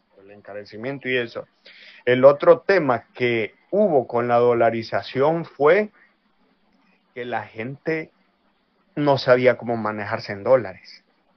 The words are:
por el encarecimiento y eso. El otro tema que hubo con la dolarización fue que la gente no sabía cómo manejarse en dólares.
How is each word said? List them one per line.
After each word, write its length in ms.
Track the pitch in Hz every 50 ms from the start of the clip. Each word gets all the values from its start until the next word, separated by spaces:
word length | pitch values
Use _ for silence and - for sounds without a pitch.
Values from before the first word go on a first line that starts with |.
| _ _ _
por 80 | 98 98
el 60 | 98
encarecimiento 800 | 104 104 - 101 101 104 101 - 110 104 117 135 139 131 - 127
y 80 | 127
eso. 300 | 123 117 113 - 104 - - _ _ _ - - - - - - - -
El 200 | 123 127 127 127
otro 360 | 139 - - 170 170 165 165
tema 440 | - - 196 180 151 131 120 113 - _ _
que 400 | - 123 120 120 113 104 - _ _ _ _
hubo 360 | 180 208 214 185 151 131 117
con 220 | - 120 120 120 123
la 80 | 120
dolarización 1080 | 120 123 120 120 117 117 113 113 117 110 - 113 98 - - - 131 139 156 165 170 160
fue 460 | - - - 143 151 180 208 208 208 _ _ _ _ _ _ _ _ _ _ _ _ _ _ _ _ _ _ _ _ _ _ _ _ _
que 100 | 123 120
la 180 | 123 117 110
gente 680 | 107 - - 110 113 131 139 - - 160 160 160 160 - _ _ _ _ _ _ _ _ _ _ _ _ _ _ _ _ _
no 240 | 151 147 143 135 131
sabía 380 | - 127 123 127 123 123 117
cómo 200 | - 113 120 117
manejarse 560 | 113 107 107 107 107 101 104 113 113 - -
en 120 | 104 98 101
dólares. 580 | 120 131 127 101 95 92 - - - - - _ _ _ _ _ _ _